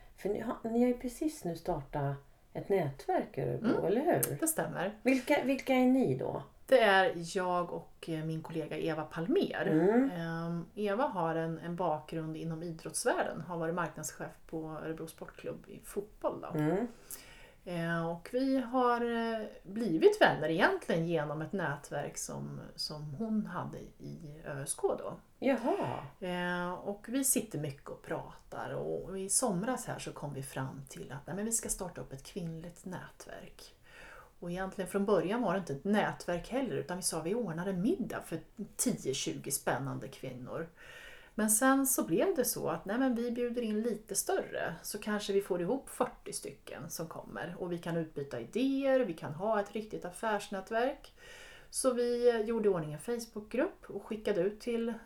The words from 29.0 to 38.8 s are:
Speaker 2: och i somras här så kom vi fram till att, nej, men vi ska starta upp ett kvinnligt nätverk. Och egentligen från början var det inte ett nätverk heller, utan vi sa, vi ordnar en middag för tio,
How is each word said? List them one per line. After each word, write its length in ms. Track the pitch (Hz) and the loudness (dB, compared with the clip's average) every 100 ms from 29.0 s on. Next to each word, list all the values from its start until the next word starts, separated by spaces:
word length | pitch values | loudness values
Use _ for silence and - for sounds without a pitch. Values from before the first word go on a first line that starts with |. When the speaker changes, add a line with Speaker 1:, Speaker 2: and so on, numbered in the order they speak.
Speaker 2:
och 140 | 160 190 | -6 -6
i 100 | 190 | -2
somras 580 | - 247 175 226 254 - | 2 2 0 0 -2 -4
här 120 | 135 | -6
så 140 | 151 | -8
kom 220 | 135 143 | -8 -8
vi 80 | 135 | -8
fram 400 | 135 - 131 - 139 | -8 -6 -6 -6 -12
till 240 | 170 151 | -12 -10
att, 140 | 135 - | -10 -8
nej, 100 | 175 | -4
men 80 | |
vi 80 | 214 | -2
ska 160 | 226 214 | -2 -2
starta 320 | - 180 170 | -4 -6 -8
upp 120 | 131 | -10
ett 120 | 131 | -12
kvinnligt 600 | - 208 170 160 170 170 | -12 -8 -8 -8 -12 -14
nätverk. 920 | 190 175 143 - - - - - - - - - - - - - | -10 -10 -12 -16 -16 -14 -16 -18 -20 -20 -20 -20 -18 -18 -20 -12
Och 100 | 175 | -6
egentligen 400 | 175 190 190 180 | -4 -4 -4 -2
från 140 | 202 | 2
början 380 | 202 196 165 226 | 4 6 4 2
var 100 | 220 | 2
det 60 | 190 | 2
inte 140 | 175 | 0
ett 120 | 139 | -2
nätverk 640 | 190 208 160 165 - 175 170 | 2 4 4 0 -2 -4 -2
heller, 280 | 247 254 139 | -2 -2 -2
utan 200 | 139 180 | -4 -4
vi 60 | |
sa, 180 | 180 170 | -2 -2
vi 120 | 156 | 0
ordnar 320 | 226 214 160 190 | 0 -2 -2 -2
en 160 | 185 | 0
middag 400 | 202 381 202 110 | 2 2 0 -4
för 180 | - 160 - - 202 | -6 -8 -8 -12 -10
tio, 380 | - | -2